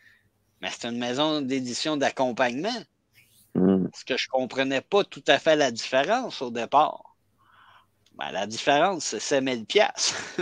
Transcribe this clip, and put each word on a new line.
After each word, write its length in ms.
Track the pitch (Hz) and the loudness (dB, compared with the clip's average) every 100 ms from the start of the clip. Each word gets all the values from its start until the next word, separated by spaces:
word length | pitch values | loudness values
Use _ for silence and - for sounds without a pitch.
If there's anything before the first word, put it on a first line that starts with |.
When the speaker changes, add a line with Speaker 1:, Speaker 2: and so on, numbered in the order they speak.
| _ _ _ _ _ _ | _ _ _ _ _ _
Speaker 1:
Mais 80 | 92 | -10
c'est 160 | - 120 | -8 -6
une 100 | 120 | -4
maison 440 | 123 127 156 151 | -2 0 2 0
d'édition 560 | 131 135 123 113 156 151 | -2 -2 -2 -4 -2 0
d'accompagnement. 840 | 123 - 131 113 127 123 202 254 - _ _ _ _ _ _ 90 | 0 0 -2 2 0 0 -4 -6 -10 _ _ _ _ _ _ 2
Speaker 2:
Mm. 320 | 95 95 90 | 4 4 0
Speaker 1:
Parce 140 | - - | -6 -6
que 100 | 123 | -6
je 140 | - | -2
comprenais 520 | 131 127 127 135 131 | -4 -4 -2 -2 -2
pas 220 | - 202 | 0 0
tout 200 | - 147 - | 0 -2 2
à 120 | 139 | 4
fait 160 | 165 151 | 4 4
la 140 | 135 | 2
différence 720 | 113 - - 151 240 214 - | 0 0 0 2 0 -2 -6
au 80 | 123 | -6
départ. 520 | 117 110 139 151 - - _ _ _ _ _ - - _ _ _ - | -4 2 4 4 0 -16 _ _ _ _ _ -20 -20 _ _ _ -12
Ben, 140 | 69 | -8
la 160 | 71 104 | -6 -6
différence, 560 | 113 147 143 185 165 - | -2 2 4 4 0 -6
c'est 140 | 107 | -6
sept 240 | - 139 | -2 0
mille 220 | 131 123 107 | 0 -4 0
piastres. 500 | 202 - - - - - - | 2 2 0 -4 -4 -8 -8